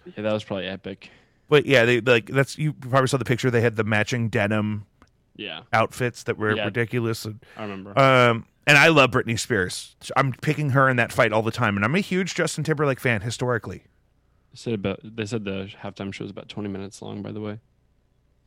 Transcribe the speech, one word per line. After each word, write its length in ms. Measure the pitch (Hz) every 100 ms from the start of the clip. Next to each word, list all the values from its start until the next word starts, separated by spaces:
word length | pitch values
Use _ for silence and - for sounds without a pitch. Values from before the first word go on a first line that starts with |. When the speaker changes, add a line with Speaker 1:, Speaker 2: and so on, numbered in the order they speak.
Speaker 1:
Yeah, 180 | - -
that 80 | 107
was 120 | 107
probably 220 | - 98 90
epic. 440 | 95 95 98 - _ _ _ -
Speaker 2:
But 160 | 147
yeah, 200 | - 131 117
they, 140 | 123
like, 240 | 117 117 -
that's, 320 | 135 135 -
you 160 | 156
probably 340 | 139 127 135 131
saw 80 | 135
the 80 |
picture. 260 | 117 120 131
They 120 | 117
had 140 | 117 110
the 80 |
matching 440 | 107 107 104 123 113
denim 560 | 113 101 107 107 104 - _ _ _ _
Speaker 1:
Yeah. 280 | - 101 80 -
Speaker 2:
outfits 500 | 113 113 - 123 -
that 120 | - 104
were 180 | 107
Speaker 1:
Yeah. 120 | 107 104
Speaker 2:
ridiculous. 580 | 110 117 123 113 113
And, 160 | 110 107 - -
Speaker 1:
I 60 |
remember. 360 | 104 95 98 101
Speaker 2:
um, 460 | 135 127 120 113 - _ -
and 100 | 147
I 100 | 160
love 220 | 156 127
Britney 260 | 123 113 110
Spears. 560 | - 110 90 - - _ -
I'm 180 | - 139
picking 360 | - 156 147 147
her 180 | 131 131
in 60 | 123
that 120 | 110
fight 220 | - 117
all 100 | 107
the 80 | 110
time. 240 | 117 117 101
And 80 |
I'm 100 | 107 175
a 40 |
huge 340 | - 180 185 -
Justin 260 | 156 -
Timberlake 380 | 156 147 147 127
fan 220 | 131 110
historically. 560 | 117 - 123 120 104 - _ _ _ _ _ _ _
Speaker 1:
They 40 | -
said 180 | 120
about, 260 | 110 98 92
they 220 | 107 113 104
said 180 | 117
the 260 | 98 98 98 -
halftime 300 | 101 - 98
show 80 | -
was 60 | 104
about 180 | 98 -
twenty 180 | - 104
minutes 320 | 95 98 -
long, 200 | 107 104
by 100 | 104
the 80 | 107
way. 180 | 107 107 _ _ _ _ _ _ _ _